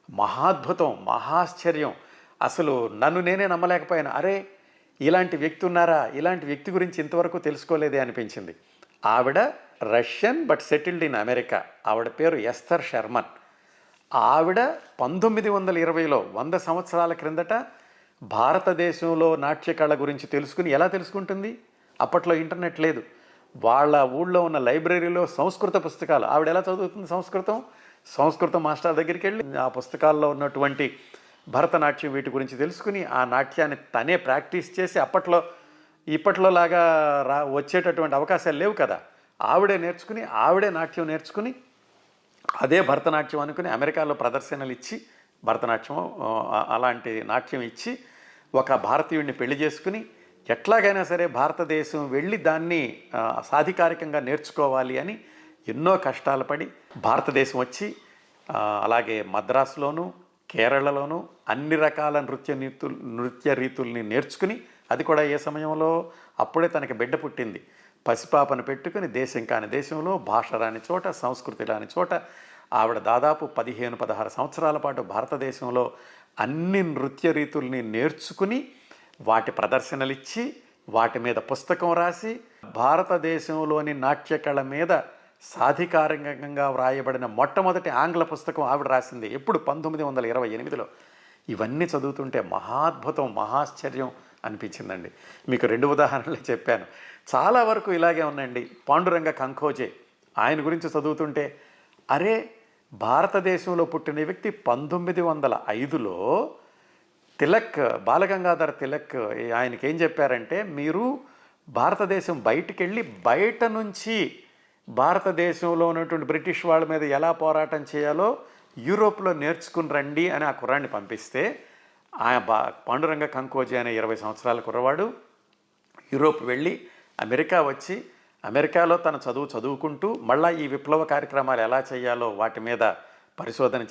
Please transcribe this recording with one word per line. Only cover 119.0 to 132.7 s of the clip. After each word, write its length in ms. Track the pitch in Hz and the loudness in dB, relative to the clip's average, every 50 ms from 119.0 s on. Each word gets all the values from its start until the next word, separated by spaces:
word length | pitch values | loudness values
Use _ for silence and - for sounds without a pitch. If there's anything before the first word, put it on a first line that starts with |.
| 214 208 208 208 190 185 170 | 4 4 2 2 0 0 0
నేర్చుకుని 560 | 151 143 156 170 170 - - - 170 160 147 | 0 0 -2 -2 -4 -6 -6 -4 -4 -2 0
రండి" 420 | 143 143 139 143 147 156 170 180 | 0 -2 -2 0 0 0 0 0
అని 140 | 151 147 151 | 0 0 -2
ఆ 60 | 143 | -2
కుర్రాన్ని 380 | 127 - 131 127 135 143 139 120 | -2 -4 -2 0 0 0 0 -4
పంపిస్తే, 720 | - 104 101 95 110 104 - - - - 175 233 - - - - - _ _ _ _ _ _ _ - - | -6 -8 -8 -8 -10 -12 -10 -6 -4 -2 -2 -2 -4 -8 -14 -20 -20 _ _ _ _ _ _ _ -8 -2
ఆయన 200 | 113 117 127 123 | 0 2 2 2
బా-, 500 | 98 120 113 107 - - - - - - | 2 2 2 2 2 -2 -4 -8 -6 -4
పాండురంగ 360 | 120 143 156 156 156 147 151 | -2 0 0 0 0 -2 -2
కంకోజీ 520 | 147 - 131 131 131 135 135 131 120 127 | -4 -4 -6 -8 -4 -4 -4 -2 -2 -2
అనే 200 | 123 120 120 113 | -2 -2 -2 -2
ఇరవై 200 | 110 110 110 113 | -2 -2 -2 -4
సంవత్సరాల 440 | 110 107 107 107 - - 120 117 117 | -4 -6 -8 -10 -4 -2 -2 -2 -2
కుర్రవాడు 520 | - 117 107 120 123 131 143 165 202 240 254 - - _ _ _ _ _ _ _ _ _ _ _ _ _ _ - - _ 135 | -2 -4 -4 0 2 2 2 2 -2 -4 -6 -10 -18 _ _ _ _ _ _ _ _ _ _ _ _ _ _ -20 -10 _ 0
యూరోప్ 300 | 135 147 156 151 - - | 4 4 4 4 2 -2
వెళ్ళి 380 | 123 123 135 156 180 - - - - - - _ _ _ - | -4 -2 0 0 -2 -2 -4 -8 -18 -20 -20 _ _ _ -6
అమెరికా 420 | - 110 123 151 160 156 185 170 151 | -2 0 0 0 2 2 2 2 2
వచ్చి, 420 | 139 135 - - - 190 240 - - - _ _ _ _ _ - | 2 -2 -4 -8 -8 -8 -8 -10 -14 -20 _ _ _ _ _ -12
అమెరికాలో 520 | 104 113 143 143 156 - 170 170 170 175 | -2 0 2 2 4 4 4 6 6 4
తన 240 | 170 170 165 147 135 - 135 | 4 4 0 -2 -2 -4 -6
చదువు 180 | 117 135 143 143 - 113 | -4 -4 -6 -6 -6 -6
చదువుకుంటూ, 560 | 110 135 143 135 - 156 147 131 - 214 226 | -4 -4 -4 -4 -4 -6 -4 -4 -4 -4 -4
మళ్ళా 360 | - 117 113 131 147 165 170 | -4 0 2 2 4 4 2
ఈ 160 | 170 160 151 | 2 0 -4
విప్లవ 380 | 135 139 139 - 143 151 160 180 | -6 -6 -6 -2 0 0 0 2
కార్యక్రమాలు 560 | 160 147 143 - - 135 139 131 131 131 117 | 0 0 -2 -2 -2 -2 -2 0 0 0 0
ఎలా 240 | 113 113 127 135 131 - 135 | 2 2 2 0 0 -2 -6
చేయాలో 360 | 127 123 123 120 120 120 113 | -4 -2 -2 -2 -2 -2 -4
వాటి 320 | 101 98 110 113 - 117 | -2 -2 -2 -2 -2 -6
మీద 180 | 110 117 | -4 -4